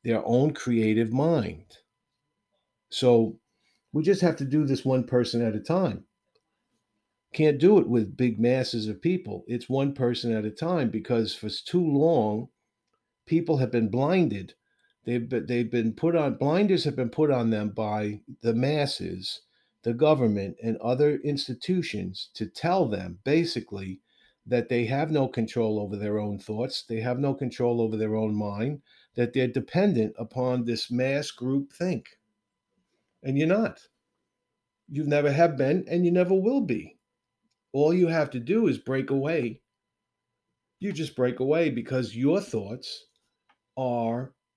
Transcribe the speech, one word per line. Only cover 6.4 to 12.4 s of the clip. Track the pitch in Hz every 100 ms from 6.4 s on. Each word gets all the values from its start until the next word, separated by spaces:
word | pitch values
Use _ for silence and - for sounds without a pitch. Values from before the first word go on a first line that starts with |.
| _ _ _ _ _ _ _ _ _
Can't | - 156 139
do | 170 202
it | 123
with | 120 104 -
big | 127 107
masses | 120 131 127 117 107
of | 101
people. | 170 180 101 98 -
It's | 120 -
one | 131 139
person | 139 120 120 120
at | 110 107
a |
time, | 107 165 180 117
because | 107 - 117 107
for | - 107
too | - - 180
long, | 165 139 160 151 107 107